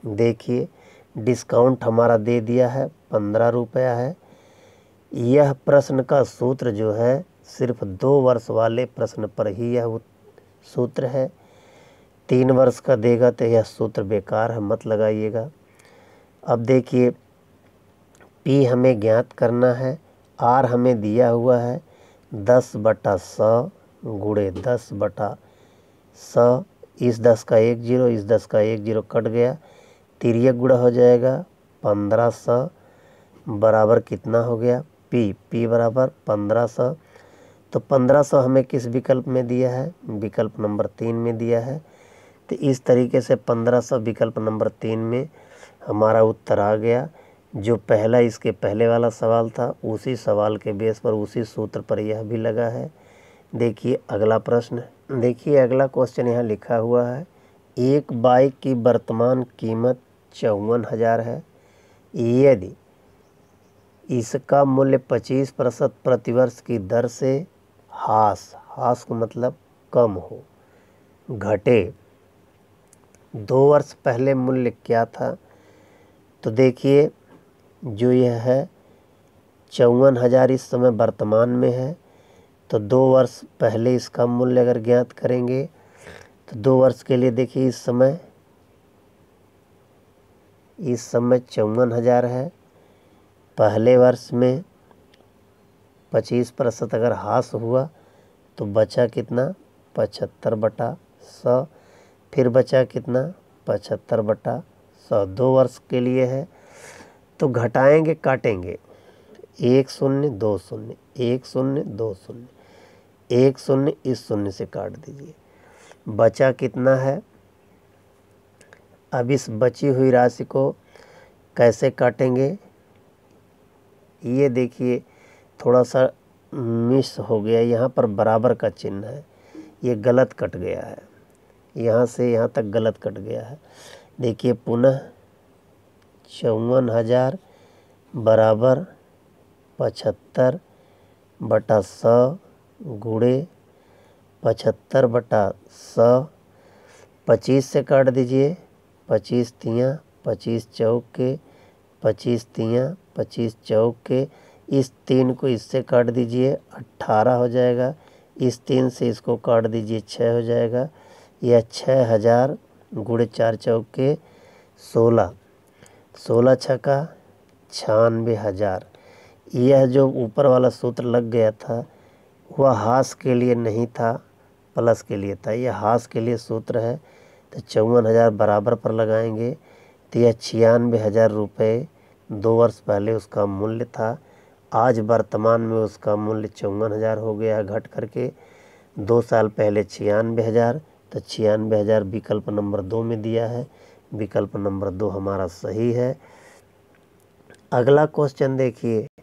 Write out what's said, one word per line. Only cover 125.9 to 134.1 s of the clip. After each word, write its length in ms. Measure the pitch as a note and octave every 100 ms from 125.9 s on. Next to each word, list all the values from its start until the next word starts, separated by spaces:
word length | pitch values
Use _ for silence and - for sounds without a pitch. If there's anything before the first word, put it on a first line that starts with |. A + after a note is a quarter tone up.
| C3+ C3 - _ _ _
मिस 640 | D#3 A#2 A#2 A#2 C3+ C3 -
हो 200 | G#2 A2
गया, 200 | G#2 A#2
यहाँ 280 | A#2 A#2 B2+
पर 180 | - A#2+
बराबर 460 | G2+ G#2+ A2 A#2
का 140 | A2 A2
चिन्ह 360 | - - G2 G#2+
है, 180 | C#3 - _ _ - - _
ये 100 | B2+ A2+
गलत 360 | A2+ A#2+ B2+
कट 240 | - - -
गया 240 | F#2 F2
है, 180 | - - _ _ _ _ _ _ _
यहाँ 320 | - A#2 A2+ A#2+
से 240 | - B2
यहाँ 160 | A2+ A#2+
तक 140 | C3+
गलत 340 | G#2+ A2 A2 G2+
कट 200 | G#2+ G2+
गया 240 | G#2 A#2
है। 160 | A2+ D3 _ - - - _